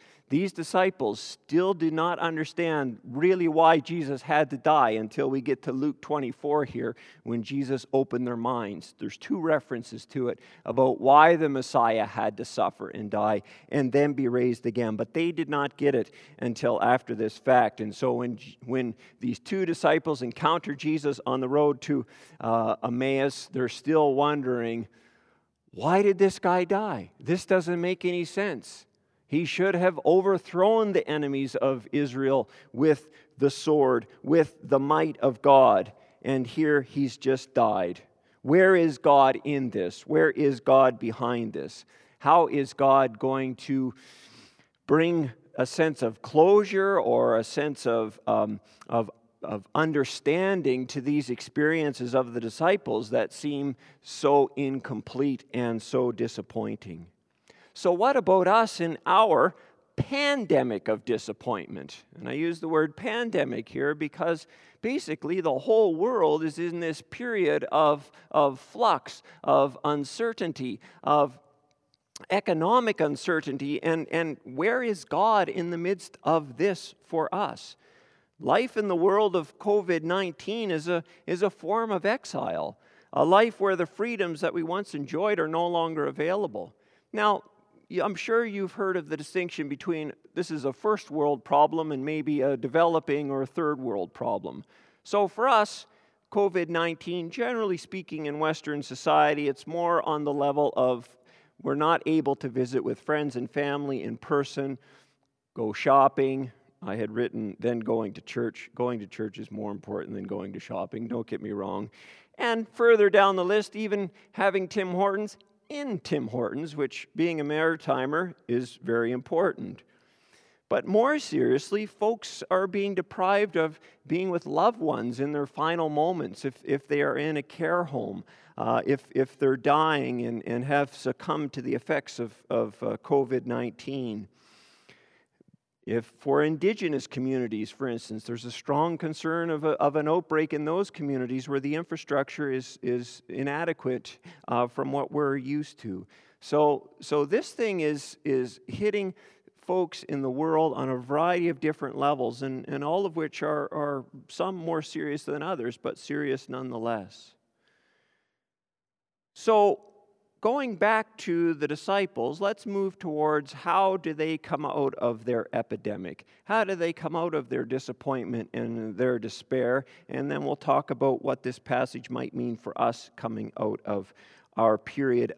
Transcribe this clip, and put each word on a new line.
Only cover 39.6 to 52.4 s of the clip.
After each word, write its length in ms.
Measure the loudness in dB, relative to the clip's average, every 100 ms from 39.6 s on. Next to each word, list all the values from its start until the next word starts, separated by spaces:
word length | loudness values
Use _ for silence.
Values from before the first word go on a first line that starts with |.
| -2
this? 360 | -2 -4 -6 0
Where 240 | 4 4
is 300 | 4 0 2
God 400 | 6 8 8 4
behind 520 | -4 -4 -2 -2 -4
this? 320 | -6 -10 -12 -20 _ _ _
How 280 | 4 6 6
is 280 | 0 -2
God 440 | 2 6 6 4 0
going 380 | -2 -2 -4 -6
to 380 | -4 -2 -2 -6 -18 -20 -20 -20 -20 _ _ _ 2
bring 460 | 4 4 2 -2 -6 _ -4
a 100 | -2
sense 360 | 2 0 2
of 200 | -4 -4
closure 800 | 2 6 8 8 6 0 2 2
or 380 | 2 4 4 2
a 60 |
sense 420 | 0 -2 -4 -2 0
of, 340 | 0 -2 -4 0
um, 320 | 0 0 -4 -12 _ -4
of, 220 | -2 -2 -8 _ _
of 240 | -8 -8 -2
understanding 1120 | 0 2 2 0 -2 0 2 0 0 0 -2 -4
to 120 | -6
these 280 | -2 -2 -2
experiences 840 | -6 -6 -2 0 0 -2 -4 -2
of 200 | 0 0
the 60 | -4